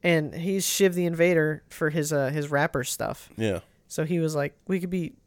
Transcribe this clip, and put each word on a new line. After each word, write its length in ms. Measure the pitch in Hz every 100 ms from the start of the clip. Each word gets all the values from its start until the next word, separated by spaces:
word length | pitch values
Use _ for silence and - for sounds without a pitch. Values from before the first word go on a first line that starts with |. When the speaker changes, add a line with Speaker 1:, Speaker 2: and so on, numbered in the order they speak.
Speaker 1:
And 320 | 180 165 151
he's 320 | 156 170 196 180
Shiv 280 | - 196
the 120 | 175 175
Invader 560 | 165 170 170 156 151 _
for 220 | - 156
his, 220 | 156 147
uh, 160 | 151 135
his 200 | 151 143
rapper 320 | 143 156 139
stuff. 480 | 123 - - - - -
Speaker 2:
Yeah. 240 | 110 90 - _ _
Speaker 1:
So 180 | -
he 140 | 156 175
was 160 | 160
like, 200 | 151 143 _ -
"We 140 | 190
could 100 | 175
be 220 | 185 160 -